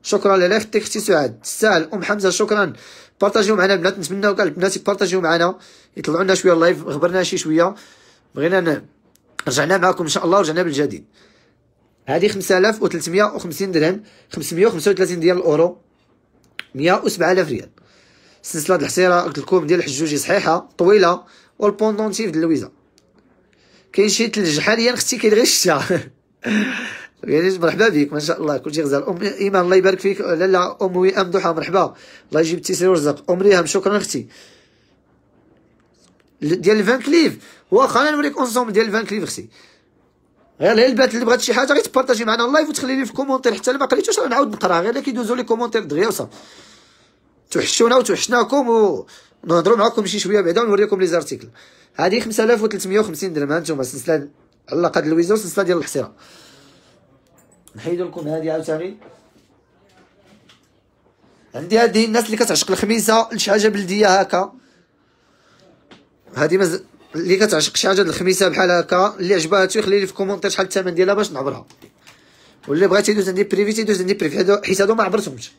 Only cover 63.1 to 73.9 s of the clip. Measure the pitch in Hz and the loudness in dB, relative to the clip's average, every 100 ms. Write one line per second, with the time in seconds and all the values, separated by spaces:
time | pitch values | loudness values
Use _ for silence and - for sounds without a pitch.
63.1 | 226 233 220 208 208 214 202 185 202 208 | 2 2 -4 0 2 2 0 -4 2 4
64.1 | 190 190 180 196 - _ _ _ _ _ | 4 2 -2 -2 -10 _ _ _ _ _
65.1 | _ _ _ _ _ _ _ _ - _ | _ _ _ _ _ _ _ _ -20 _
66.1 | _ _ 120 151 190 185 165 - _ _ | _ _ -4 0 2 0 -2 -10 _ _
67.1 | 151 175 190 214 156 151 - 202 190 180 | -8 -2 2 2 2 -2 -2 0 2 0
68.1 | 147 180 180 190 151 185 175 - 180 202 | 0 -2 2 0 2 2 2 2 2 0
69.1 | 208 180 190 160 196 185 214 196 202 190 | -2 0 0 2 0 2 0 0 0 0
70.1 | - 190 202 202 196 190 196 185 165 185 | -6 -6 -4 -4 -4 -2 -2 -2 0 2
71.1 | 202 208 139 135 - - - - _ - | 2 -2 -4 -6 -8 -16 -20 -20 _ -20
72.1 | _ _ _ _ _ - 147 196 196 208 | _ _ _ _ _ -4 0 2 2 2
73.1 | 208 190 185 202 185 208 220 214 | 0 0 -2 0 0 0 -2 0